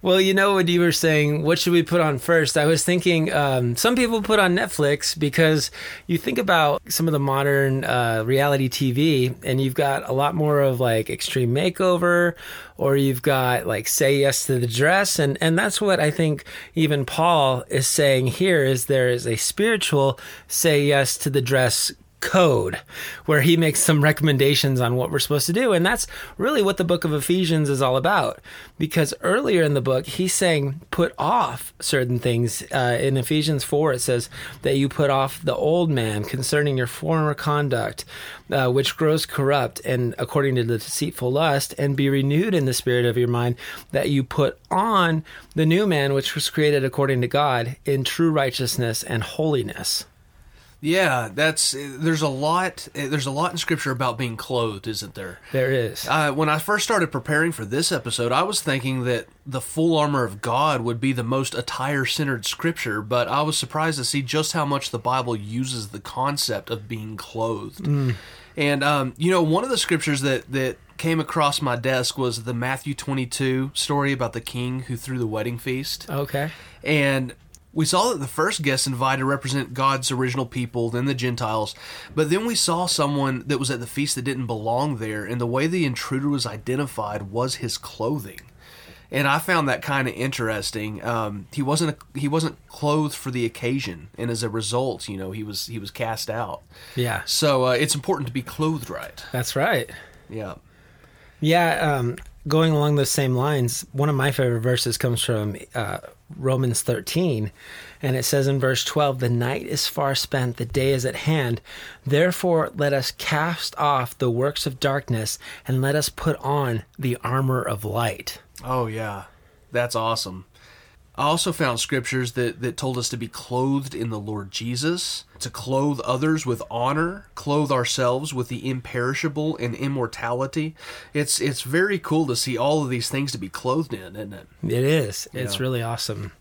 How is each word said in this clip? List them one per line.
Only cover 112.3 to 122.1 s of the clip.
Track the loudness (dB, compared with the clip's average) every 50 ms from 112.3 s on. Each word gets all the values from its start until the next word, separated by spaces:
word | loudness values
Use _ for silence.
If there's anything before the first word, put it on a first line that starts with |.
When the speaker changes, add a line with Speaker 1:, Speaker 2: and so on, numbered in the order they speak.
| 2 0 0 2 2 2 0 -2 -2
Speaker 1:
let | -2 0 0
us | 0 0 -2 -4
cast | -6 _ -4 -2 0 0 0 0 -2 -4 -6 -8 -4
off | -2 0 2 2 2 0 -2 -4
the | _ -2 0
works | 0 0 0 -2 -2 -2 -4
of | -4 -4 -2
darkness, | -2 0 0 -2 -2 -2 -2 -2 -2 -4 -6 -8 -12 -18 -18 -14 -4
and | -2 0 0
let | 2 2 2
us | 0 0 -2
put | -6 -2 -2 -2 -2
on | 0 -2 0 0 0 0 0 -2 -4 -6 _ _
the | -6 -4 -4 -4 -2 -4
armor | -2 0 0 2 2 0 0
of | 0 -2 -4 -4 -6
light." | -4 -2 0 -2 -2 -2 -6 -10 -12 -12 -12 -18 _ _ -16 -6
Speaker 2:
Oh, | -4 -2 -2 -2
yeah. | -2 -4 -6 -6 -6 -8 -10 -12 -16 -20 _ -20 -20 _ _ _ _
That's | -2 -2 -2 0 -2
awesome. | -2 -2 -2 -2 -2 -4 -8 -10 -14 -16 _ _ -20 -20 -20 -20 -20 -20 -20 _ _ _ _ _
I | -2 0
also | 2 2 2 0 -2
found | -2 0 0 0 0 -2
scriptures | -2 -2 -2 -4 -2 -2